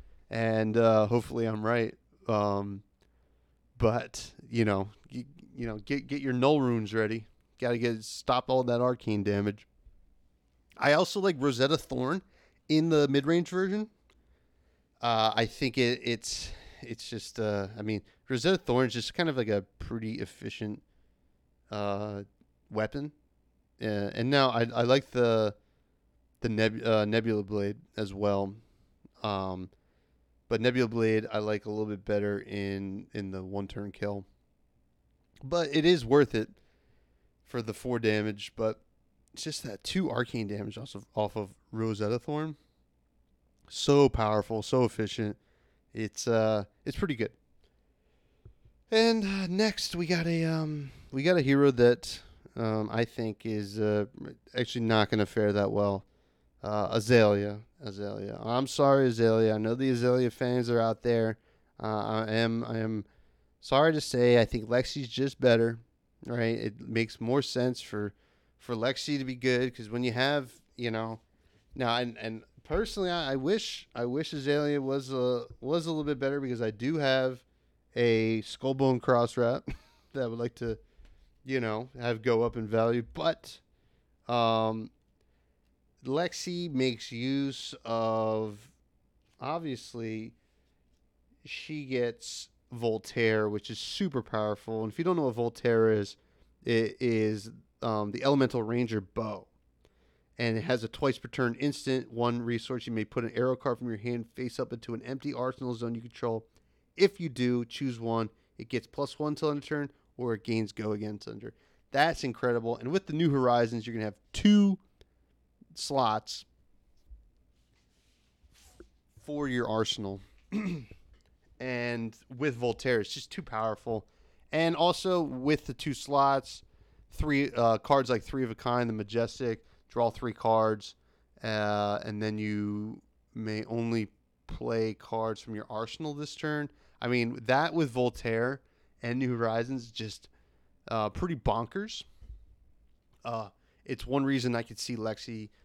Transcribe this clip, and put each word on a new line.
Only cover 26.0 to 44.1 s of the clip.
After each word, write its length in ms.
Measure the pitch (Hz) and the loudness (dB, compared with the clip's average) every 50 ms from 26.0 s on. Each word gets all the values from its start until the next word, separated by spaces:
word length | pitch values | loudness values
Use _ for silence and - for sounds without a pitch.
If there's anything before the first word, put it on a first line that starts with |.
| _ _ _ _ _ _ _ _ | _ _ _ _ _ _ _ _
the 80 | - 117 | -4 -2
Neb-, 380 | 110 107 110 110 107 113 117 | 2 2 2 2 2 0 2
uh, 180 | 117 110 107 107 | 2 4 4 4
Nebula 380 | 104 107 113 110 113 110 104 104 | 4 2 2 2 2 0 0 -2
Blade 340 | 98 107 104 101 101 107 113 - _ _ | -2 -2 -2 -2 -2 -4 -6 -12 _ _
as 180 | - 107 95 95 | -6 -6 -6 -4
well. 400 | 98 104 104 101 98 98 95 101 110 - _ _ _ _ _ _ _ - _ _ _ - | -2 0 2 2 2 0 -2 -6 -10 -18 _ _ _ _ _ _ _ -20 _ _ _ -4
Um, 480 | 107 101 98 95 95 92 92 92 92 - _ _ _ _ _ _ _ _ _ _ _ _ _ _ - | -4 -2 -2 -2 -4 -6 -8 -10 -12 -16 _ _ _ _ _ _ _ _ _ _ _ _ _ _ -2
but 120 | 120 113 | -2 2
Nebula 280 | 113 127 123 127 123 110 | 2 2 4 4 2 2
Blade 380 | 113 117 113 110 110 110 107 110 110 | 2 2 2 4 4 2 2 0 -2
I 60 | 107 | -4
like 280 | 107 107 107 101 - | -2 -2 -2 -2 -4
a 40 | 110 | -6
little 160 | 107 107 107 | -4 -4 -4
bit 180 | 107 104 95 98 | -4 -6 -8 -4
better 340 | - 104 104 101 104 101 98 | -2 0 0 0 0 -2 -4
in, 720 | - 107 104 101 101 98 98 98 98 98 95 101 - - - | -6 -6 -6 -6 -4 -4 -4 -4 -6 -6 -8 -10 -12 -12 -10
in 200 | 110 98 95 95 | -10 -8 -8 -8
the 100 | 95 92 | -10 -10
one 240 | 92 98 101 101 | -8 -6 -6 -6
turn 240 | 95 - - 104 101 | -6 -8 -10 -10 -10
kill. 340 | - - - 101 101 101 95 - _ _ _ _ _ _ _ _ _ _ _ _ _ _ _ _ _ _ _ _ _ _ - | -8 -6 -6 -6 -6 -6 -10 -12 _ _ _ _ _ _ _ _ _ _ _ _ _ _ _ _ _ _ _ _ _ _ -8
But 320 | 131 160 175 170 143 143 | -4 -2 -2 -2 0 2
it 100 | 160 151 | 4 6
is 200 | 170 180 156 120 | 6 4 4 4
worth 300 | 113 131 147 143 - - | 4 6 6 6 6 2
it 140 | 113 110 - - - _ _ _ _ _ _ _ _ _ _ _ _ _ _ _ _ _ | -2 -4 -4 -8 -16 _ _ _ _ _ _ _ _ _ _ _ _ _ _ _ _ _
for 180 | _ - 123 113 | _ -8 -6 -6
the 120 | 110 104 | -6 -8
four 240 | - - 127 123 117 | -8 -4 -2 -2 2
damage, 540 | 113 110 107 107 104 107 104 104 - - - | 2 4 4 4 2 0 -4 -6 -10 -14 -6
but 240 | - 113 110 110 - _ _ _ _ _ _ _ _ _ _ - | -2 -2 -2 -2 -4 _ _ _ _ _ _ _ _ _ _ -16
it's 100 | - - | -12 -10
just 220 | 165 147 - - | -8 -8 -8 -10
that 180 | 131 104 95 - | -12 -12 -10 -10
two 260 | - - 185 185 147 | -4 -2 -2 0 0
arcane 360 | 117 117 127 - - 117 110 | 0 -2 -2 -2 -4 -4 -4
damage 320 | 98 104 104 101 107 104 110 | -4 -6 -6 -8 -8 -10 -12
off 160 | 127 - - | -14 -14 -14
of, 100 | 101 - - _ | -16 -18 -8 _
off 220 | - 107 101 - | -2 -2 -2 -2
of 140 | 110 104 95 104 - _ _ - | -6 -8 -8 -10 -18 _ _ -6
Rosetta 460 | 110 113 113 107 98 107 104 117 120 | -4 -2 -2 -2 -2 -2 -2 -2 -2
Thorn. 380 | - - 147 151 156 160 147 - _ _ _ _ _ _ _ _ _ _ _ _ _ _ _ _ _ _ _ _ _ - | -4 -4 -6 -4 -4 -6 -8 -12 _ _ _ _ _ _ _ _ _ _ _ _ _ _ _ _ _ _ _ _ _ -14
So 400 | - - - - 143 143 143 | -10 -2 2 4 6 6 6
powerful, 540 | 131 | 6